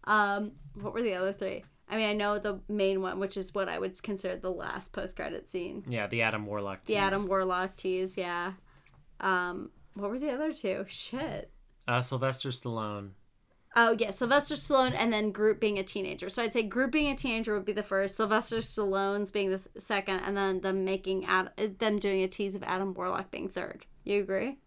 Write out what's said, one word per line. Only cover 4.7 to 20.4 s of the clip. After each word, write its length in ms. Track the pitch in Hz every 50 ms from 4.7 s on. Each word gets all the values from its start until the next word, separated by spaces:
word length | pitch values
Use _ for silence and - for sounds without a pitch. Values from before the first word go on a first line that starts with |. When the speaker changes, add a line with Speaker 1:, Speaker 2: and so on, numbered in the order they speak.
| - 196 190 -
Speaker 1:
post-credit 560 | - - 196 196 - - - - - - - -
scene. 360 | - 185 175 - - - 190 131
Speaker 2:
Yeah, 200 | 123 113 104 98
the 140 | 117 117
Adam 220 | 113 110 107 107 104
Warlock 400 | 101 104 104 101 98 95 - -
Speaker 1:
The 100 | - 220
Speaker 2:
tease. 60 | 202
Speaker 1:
Adam 260 | 196 196 196 196 208 185
Warlock 480 | 196 190 190 185 180 180 185 190 -
tease, 400 | - - 190 185 185 185 190 185
yeah. 380 | - 180 175 175 175 175 190 190 - - _ - - _ _ - - - - - -
Um, 500 | - 190 185 180 180 180 175 - - - _ - - - -
what 160 | 202 202 202
were 80 | 226 254
the 120 | 285 302
other 220 | 247 269 302 311
two? 320 | 311 - - 196 - - 196 -
Shit. 640 | - - - - - 262 302 285 - - - - - - - _ - _ _
Speaker 2:
Uh, 160 | - 120 123
Sylvester 460 | 123 - 135 123 135 135 131 - - 139
Stallone. 600 | 123 - - 123 113 113 107 107 104 101 101 98 95 - - _ _ _ _ _ _ _ _ _ -
Speaker 1:
Oh, 180 | 233 233 226 233
yeah, 140 | 220 226 208
Sylvester 460 | 190 - 254 233 269 285 277 - 302
Stallone 380 | - - - 285 262 262 254 247 -
and 140 | 220 233
then 180 | 226 214 208 214
Groot 300 | 196 208 214 220 208 214
being 180 | 226 214 208 196
a 60 | 190
teenager. 440 | 190 - 202 190 - - - - 190
So 140 | - -
I'd 100 | 233 220
say 120 | - 240 220
Groot 260 | 202 185 240 269 262
being 220 | 254 311 294 285
a 20 | 269
teenager 380 | 269 - 254 226 226 220 220 214
would 120 | 208 190
be 60 | -
the 100 | 202 208 202
first, 320 | - 196 190 196 196 -
Sylvester 400 | - 220 202 214 220 233 - 226
Stallone's 760 | 226 220 - - - 208 196 190 196 196 196 202 208 208 196
being 200 | - 214 196 190
the 80 | 190 190
th-, 120 | 190 - - -
second, 420 | - - 220 196 196 202 190 185
and 160 | - - 202
then 260 | 202